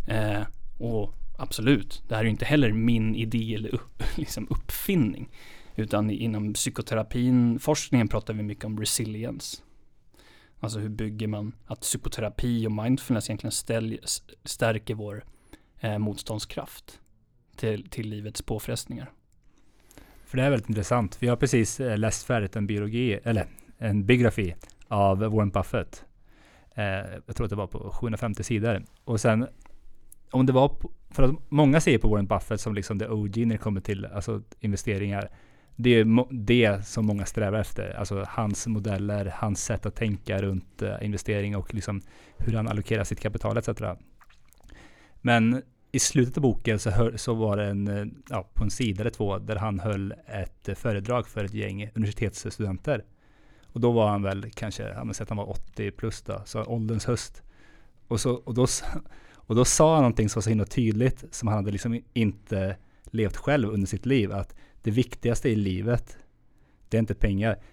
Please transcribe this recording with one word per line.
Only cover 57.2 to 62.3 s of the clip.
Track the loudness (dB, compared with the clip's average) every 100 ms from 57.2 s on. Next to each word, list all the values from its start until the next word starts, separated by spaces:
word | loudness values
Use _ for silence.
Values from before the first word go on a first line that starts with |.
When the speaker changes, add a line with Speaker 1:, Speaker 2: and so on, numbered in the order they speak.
| -4 -14 -20 -20 -20 -20 -20 -18 -4
Speaker 2:
Och | 0
så, | 0
och | -2 -2
då | 2
s-, | 2 2 -4 -6 -8 -16 -20
och | -14 0 4
då | 6
sa | 6 6
han | 8
någonting | 6 4 0
som | 0
var |
så | 0
himla | 0 0
tydligt, | 0 2 2 2 0 -8
som | -6 0
han | 0
hade | 0
liksom | -2 -2 -4 -4
inte | 0 0